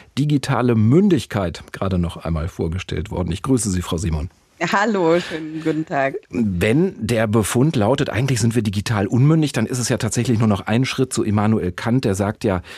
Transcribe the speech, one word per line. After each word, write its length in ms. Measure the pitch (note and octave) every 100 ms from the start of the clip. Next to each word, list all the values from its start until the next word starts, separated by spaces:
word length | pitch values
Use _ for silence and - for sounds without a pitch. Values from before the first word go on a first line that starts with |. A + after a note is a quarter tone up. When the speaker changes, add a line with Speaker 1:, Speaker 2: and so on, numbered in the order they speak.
| - -
Speaker 1:
digitale 580 | D3 D3 - B2 B2 A2+
Mündigkeit 880 | G#2+ D3+ G#3 D3+ - G#2+ F2+ - -
gerade 260 | - F#2+ F#2
noch 200 | E2+ -
einmal 320 | E2 D#2+ E2
vorgestellt 600 | - E2+ F#2 - F2 F2
worden. 220 | - F2
Ich 100 | E2
grüße 300 | C3+ B2+ G#2+
Sie, 100 | F2+
Frau 160 | - E2+
Simon. 320 | E2 D#2 D#2+ - _ - E4
Speaker 2:
Hallo, 480 | G3+ G#3+ G3+ E3 F3
schönen 420 | - D#3+ D#3 D#3+
guten 220 | D#3+ D#3 D#3+
Tag. 300 | C#3+ C3+ - -
Speaker 1:
Wenn 640 | B2+ A2 F2 G#2 C3+ F#3 -
der 300 | A2 A#2 A2+
Befund 480 | A2+ G2+ B2 D3 C#3
lautet, 340 | G2+ - -
eigentlich 320 | - C3+ B2
sind 140 | A#2 A#2
wir 80 |
digital 420 | A2 G2+ - G#2 G2+
unmündig, 460 | A#2+ C#3+ D#3+ D3+
dann 160 | B2 A2+
ist 100 | B2+
es 100 | A2+
ja 100 | A#2
tatsächlich 420 | A2 B2 A#2 A2
nur 80 | A2+
noch 140 | G2
ein 220 | - A2+
Schritt 300 | C3 - C3
zu 100 | -
Immanuel 480 | G#2+ G#2 G#2 A2 F2
Kant, 340 | F2 A#2 B2+ A#2+
der 100 | G2
sagt 280 | G2+ A2
ja, 200 | A2 F#2 -